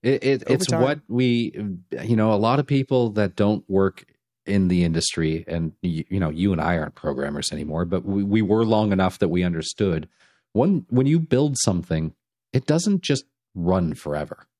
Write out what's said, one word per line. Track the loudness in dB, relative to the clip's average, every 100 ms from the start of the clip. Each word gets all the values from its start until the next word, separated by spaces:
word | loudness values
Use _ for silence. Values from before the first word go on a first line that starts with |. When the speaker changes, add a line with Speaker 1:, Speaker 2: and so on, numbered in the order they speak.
Speaker 1:
It, | 0 0
it, | 0 -2
Speaker 2:
over | 0
Speaker 1:
it's | 0 2
Speaker 2:
time. | 2
Speaker 1:
what | 2 0 _
we, | 0 2 2 -2 -6 -8 -8 -10 -10
you | -2 2
know, | 2
a | 2
lot | 2 0
of | 0
people | -2 0 0 0
that | 0 -2 2
don't | 0 0 0
work | 0 0 -2 -20 _ _ _ -2
in | 0 2
the | 2
industry, | 2 0 -2 -2 -2 -2 -6
and | -6 -6 -4
y-, | -6 -6 -4
you | -4
know, | -2
you | 0 0
and | 0
I | 0 -2
aren't | -4
programmers | -8 -6 -4 -6 -6 -6
anymore, | -6 -6 -4
but | -2 -4 -2
we, | -2
we | 0 0
were | 2 2
long | 4 4 4
enough | 2 0 0
that | 0
we | 2
understood. | 0 -2 -6 -2 -2 -2 -6 _ _ _ _
When, | 0 2 0 0
when | 2 4
you | 2
build | 2 2 2 0
something, | 0 0 -2 -2 -4 -8 _ _ _
it | -4
doesn't | 0 0 2 -2
just | 0 -4 -4 _ _
run | -4 0 2 0
forever. | -4 -6 -6 -6 -12 _